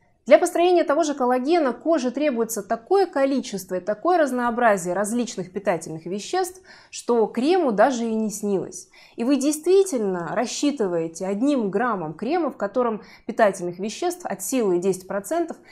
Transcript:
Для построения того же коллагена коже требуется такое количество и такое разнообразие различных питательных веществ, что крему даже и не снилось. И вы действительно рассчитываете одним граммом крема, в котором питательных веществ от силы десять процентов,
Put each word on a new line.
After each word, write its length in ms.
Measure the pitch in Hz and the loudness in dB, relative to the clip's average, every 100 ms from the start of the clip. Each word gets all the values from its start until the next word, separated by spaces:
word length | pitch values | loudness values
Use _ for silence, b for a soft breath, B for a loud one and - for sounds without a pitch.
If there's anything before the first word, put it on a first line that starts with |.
| _ _ - | _ _ 4
Для 140 | 311 | 6
построения 460 | 339 339 349 349 320 | 6 2 4 4 4
того 180 | 294 | 0
же 120 | 320 285 | 0 0
коллагена 580 | 247 254 254 349 277 | 0 0 2 2 2
коже 360 | - 294 320 247 | -2 0 0 0
требуется 540 | 240 302 233 226 214 | -2 -2 0 -2 -4
такое 440 | 196 220 - 392 359 | -6 -6 0 2 2
количество 680 | 294 277 277 - 196 185 185 | 2 0 0 -4 -8 -6 -6
и 60 | |
такое 360 | 180 214 320 359 | -4 -2 2 2
разнообразие 760 | 294 247 240 226 240 202 175 | 2 0 -2 2 4 2 0
различных 580 | 180 208 240 233 - 180 | -2 -2 -2 -4 -6 -8
питательных 540 | - 202 170 165 160 170 | -6 -2 -2 -4 -10 -8
веществ, 560 | 196 - 359 359 - B B B | -8 -4 -2 -4 -6 B B B
что 360 | - - 233 214 | -12 -2 0 0
крему 460 | - 262 370 302 | 0 2 2 2
даже 320 | 196 240 247 233 | 4 4 2 -2
и 100 | 220 | -2
не 160 | 214 | -2
снилось. 560 | - 208 196 147 - - B B B | -4 -2 -2 -4 -10 -18 B B B
И 80 | 233 | 0
вы 100 | 277 | 2
действительно 920 | 269 302 339 381 381 262 202 180 165 | 2 0 4 4 4 0 -2 -2 -4
рассчитываете 920 | 180 233 - 294 277 196 170 165 165 185 | -2 -4 0 -2 0 0 0 -2 -4 -4
одним 420 | 202 269 285 208 | 0 0 2 0
граммом 440 | 196 247 208 156 | 0 -2 -2 -6
крема, 380 | 170 220 349 302 | -6 -2 -2 -2
в 40 | - | -4
котором 460 | 202 254 240 214 B B - | -4 0 0 -2 B B -6
питательных 540 | - 214 190 175 175 | 2 2 2 -6 -6
веществ 460 | 208 - 359 349 - | -8 -4 -4 -4 -8
от 160 | - | -8
силы 380 | - 262 214 175 | -4 -2 2 0
десять 280 | 190 185 - | 0 -2 -4
процентов, 500 | 196 202 320 330 254 B | -8 -4 -4 -4 -8 B